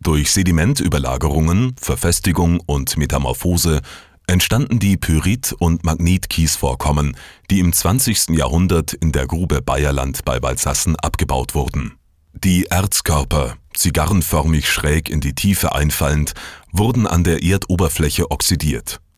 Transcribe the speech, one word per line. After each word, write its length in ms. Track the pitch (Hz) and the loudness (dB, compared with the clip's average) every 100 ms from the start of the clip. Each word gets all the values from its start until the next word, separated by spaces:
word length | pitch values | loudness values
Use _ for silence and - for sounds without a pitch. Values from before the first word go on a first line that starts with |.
Durch 280 | 90 76 71 | -2 0 2
Sedimentüberlagerungen, 1400 | - 90 82 87 143 - 76 64 64 76 73 80 90 127 123 | 2 2 2 2 0 0 0 0 -2 0 2 2 2 -2 -4
Verfestigung 840 | - 71 85 87 - 87 85 85 | -6 -2 0 0 0 2 2 0
und 320 | - 71 64 - | 0 -4 -2 -4
Metamorphose 840 | 62 71 67 62 90 87 85 78 - - - _ - | -2 -2 -2 -4 -2 0 0 0 -4 -18 -20 _ -2
entstanden 520 | 90 - 110 - 120 | 0 2 0 0 2
die 180 | 98 92 | 2 2
Pyrit- 560 | - 78 87 120 - | 2 2 2 -2 -4
und 320 | - 85 82 | 0 0 2
Magnetkiesvorkommen, 1300 | 82 80 85 92 - - 80 - 67 64 - 73 73 64 - - _ | 0 0 2 2 0 0 0 0 -2 -2 0 0 0 -4 -16 -20 _
die 80 | 95 | 2
im 160 | 90 | 2
zwanzigsten 600 | 85 85 - - 107 - | 2 0 0 0 0 0
Jahrhundert 600 | 80 65 80 90 85 76 | 0 2 2 4 2 0
in 180 | - 82 | -2 0
der 140 | 71 65 | 0 -2
Grube 340 | 80 90 71 | -2 0 -2
Bayerland 640 | 65 67 71 69 65 67 | 0 0 0 0 -2 -4
bei 160 | - 62 | -4 -2
Balsassen 560 | 64 64 - 76 - 78 | -2 -4 -2 -2 0 0
abgebaut 580 | - - - 65 64 | -2 -2 -2 -2 -2
wurden. 420 | 78 64 - 62 - _ _ _ | -4 -2 -4 -8 -12 _ _ _
Die 320 | - 98 90 | -4 0 2
Erzkörper, 920 | - 85 95 - - 76 69 76 64 - _ | 2 0 0 -2 0 0 0 0 -2 -6 _
zigarrenförmig 960 | - 90 76 76 98 78 82 73 78 - | -2 0 0 2 0 0 0 2 2 0
schräg 400 | - 73 80 - | -2 0 0 0
in 100 | 80 | -2
die 140 | 71 | -2
Tiefe 400 | 67 98 95 80 | 0 0 2 0
einfallend, 580 | - 76 - 73 76 73 - - - - | 0 0 2 0 0 -2 -6 -16 -20 -8
wurden 340 | 82 107 127 107 | 0 2 2 2
an 160 | 87 | 2
der 200 | 87 82 | 2 2
Erdoberfläche 880 | 82 95 - 90 85 - 78 - 85 | 2 0 0 0 0 0 -2 0 -2
oxidiert. 720 | 76 - 85 76 60 - - _ | -2 0 0 0 -2 -6 -14 _